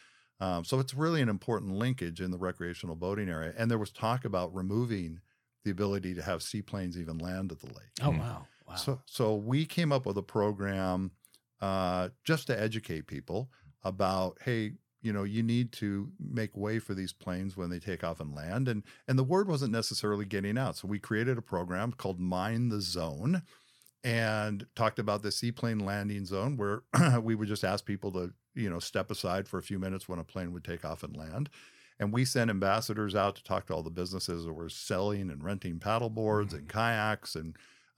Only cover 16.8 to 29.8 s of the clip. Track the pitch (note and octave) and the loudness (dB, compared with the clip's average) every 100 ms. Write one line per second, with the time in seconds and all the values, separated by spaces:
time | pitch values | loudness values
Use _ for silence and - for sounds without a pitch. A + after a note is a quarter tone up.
16.8 | - F#2+ F#2 - - F2+ F#2+ F#2+ F2 F2 | -2 -4 -4 -6 -4 -2 -4 -4 -4 -4
17.8 | G2 F2 E2+ E2 D2+ D2 D#2+ A2 C3 G#2+ | -4 -2 -2 -4 -6 -6 -4 0 0 0
18.8 | - - - C3 C3 F#3 G3+ D3 C3 A2+ | -4 -8 0 2 4 4 2 0 0 0
19.8 | - - G#2 G#2 G2 G2+ G2+ A2+ B2+ - | 0 0 0 0 0 -2 0 0 0 -2
20.8 | F#2+ G#2 - G#2+ A#2+ A#2 - F2+ F2+ F2+ | -4 -4 0 0 2 0 0 -2 0 -2
21.8 | A#2 - F#2+ F2+ F2+ F2+ G2+ A2+ B2 G#2 | -2 -2 -4 -2 0 0 0 2 2 0
22.8 | F2+ F2 D#2+ C#2+ A#2+ F3+ - - _ _ | -2 -2 -2 -2 0 0 -2 -14 _ _
23.8 | - _ B2 A#2 A2 G#2+ G#2+ G2+ G#2+ - | -20 _ 0 2 4 2 0 -2 -4 2
24.8 | A2 - G#2 G#2 G#2 - A#2+ A#2+ A#2+ A2 | 2 2 2 2 0 -2 -2 0 0 0
25.8 | G2 G#2 G2+ G2+ F#2 G2 A#2+ C3+ G2+ A2 | 0 0 -2 -2 -2 0 0 0 0 -2
26.8 | - - E3+ B2 A2+ A2 G#2 G#2+ F#2 G2+ | 2 6 8 8 4 2 0 2 2 2
27.8 | - G2 G2+ F#2 F2+ - _ - G#2 F2 | 0 -4 -2 -2 -4 -8 _ -4 -2 -2
28.8 | - G2+ F#2 G2+ F#2 F#2+ F#2+ F#2 - G2 | -2 -2 -2 -2 0 0 -2 -6 -4 -4